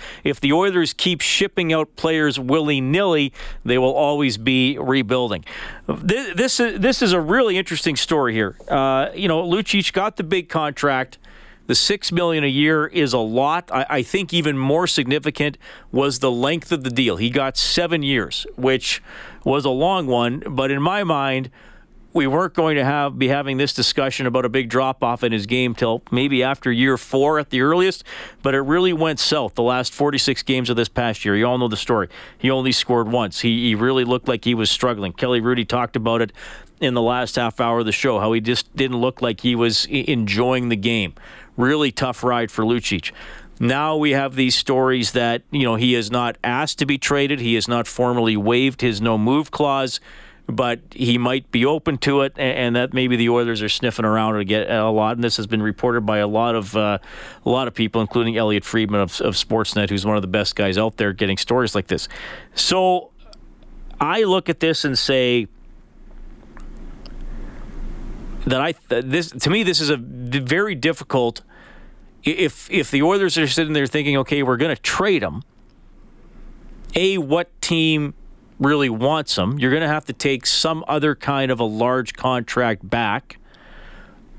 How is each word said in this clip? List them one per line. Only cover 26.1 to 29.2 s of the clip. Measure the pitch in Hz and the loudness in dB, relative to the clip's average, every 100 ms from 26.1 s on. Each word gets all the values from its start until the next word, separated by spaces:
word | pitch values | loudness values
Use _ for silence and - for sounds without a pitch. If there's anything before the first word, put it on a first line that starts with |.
maybe | 123 139 139 | -2 0 2
after | 127 135 131 | 0 0 0
year | 117 135 127 | 2 2 0
four | - 135 143 156 | 0 2 2 2
at | 143 | 0
the | 131 | 0
earliest, | 135 170 185 175 - - - - | 2 2 2 -2 -10 -16 -16 -4
but | 139 | 0
it | 135 | 0
really | 139 170 185 | 2 2 2
went | 165 160 | 2 0
south | 143 | 0